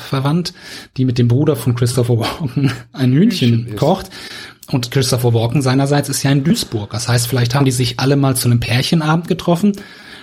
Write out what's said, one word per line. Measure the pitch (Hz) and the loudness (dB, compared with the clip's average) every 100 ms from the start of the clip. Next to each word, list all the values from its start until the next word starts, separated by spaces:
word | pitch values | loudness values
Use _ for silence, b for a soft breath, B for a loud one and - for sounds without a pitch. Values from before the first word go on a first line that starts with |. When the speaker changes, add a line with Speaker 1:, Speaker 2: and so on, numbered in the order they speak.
Speaker 1:
verwandt, | - 135 139 165 160 B B B B - | -6 -2 0 -2 -2 B B B B -2
die | |
mit | 131 120 | 0 2
dem | 120 | 2
Bruder | 120 151 | 4 2
von | 147 - 120 | 0 0 0
Christopher | 120 131 120 117 | 0 0 2 0
Walken | 110 - 147 - 139 117 | -2 -4 -4 0 0 -2
<laughs> | - | -10
ein | - 127 | -2 2
Hühnchen | 135 220 185 123 | 4 4 2 2
Speaker 2:
Hühnchen | 117 120 | 2 -2
isst. | 104 | 0
Speaker 1:
kocht. | 143 190 - B B B B B - | 0 0 -4 B B B B B -6
Und | 135 120 | -4 -2
Christopher | 139 123 123 123 | -2 0 0 2
Walken | 117 117 147 | 2 2 0
seinerseits | 127 131 139 147 139 | 2 2 2 0 0
ist | 135 | -2
ja | 139 | 0
in | 139 | 2
Duisburg. | 139 233 - 110 101 | 2 0 -2 -6 -6
Das | 110 - | -6 -2
heißt, | 120 120 | 0 0
vielleicht | 127 117 | 0 0
haben | 139 135 | 2 2
die | |
sich | 123 120 - | 2 -2 -2
alle | 131 143 | 0 2
mal | 135 131 | 2 2
zu | 123 | 2
einem | 120 | 2
Pärchenabend | 120 120 - 170 156 160 170 | 2 -2 0 0 2 0 -2
getroffen | 175 - 170 202 196 B B B B | -4 0 2 2 -2 B B B B